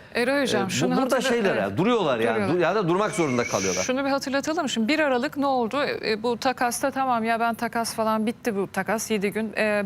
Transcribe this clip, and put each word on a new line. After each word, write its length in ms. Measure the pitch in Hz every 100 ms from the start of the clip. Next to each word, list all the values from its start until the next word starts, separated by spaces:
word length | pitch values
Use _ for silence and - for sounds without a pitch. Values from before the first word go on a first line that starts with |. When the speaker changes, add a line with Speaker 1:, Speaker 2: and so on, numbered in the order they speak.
| -
Speaker 1:
Eray 280 | - 247 285
Hocam, 200 | 254 208
Speaker 2:
E, 40 | 190
bu, 40 |
Speaker 1:
şunu 200 | 127 247
Speaker 2:
burada 120 | 254
Speaker 1:
hatırla-, 260 | 262 262 262
Speaker 2:
şeyler 220 | 240 196
Speaker 1:
evet. 100 | 135
Speaker 2:
yani, 160 | 98 101
duruyorlar 420 | 202 233 160 120
yani, 160 | 113
Speaker 1:
Duruyorlar. 220 | 113 104 175
Speaker 2:
du-, 60 |
ya 120 | 160
da 140 | 208 170
durmak 240 | 180 208
zorunda 320 | 165 156 123
kalıyorlar. 380 | 120 107 95 90
Speaker 1:
Şunu 220 | 92 254
bir 60 | 277
hatırlatalım. 580 | 277 269 269 269 330 277
Şimdi 200 | 226 220
bir 100 | 311
Aralık 380 | 302 247 294 285
ne 100 | 277
oldu? 360 | 262 220 269
E, 280 | 240 120 -
e, 100 | 214
bu 140 | 240 240
takasta 540 | 269 247 240 233 277
tamam 340 | 262 262 233
ya 160 | 226 226
ben 140 | 233
takas 400 | 226 233 233 226
falan 320 | - 220 220 214
bitti 300 | 240 247 202
bu 120 | 185
takas, 380 | 190 190 214 -
yedi 220 | 220 202
gün. 200 | 208 220 -
E, 260 | 214 208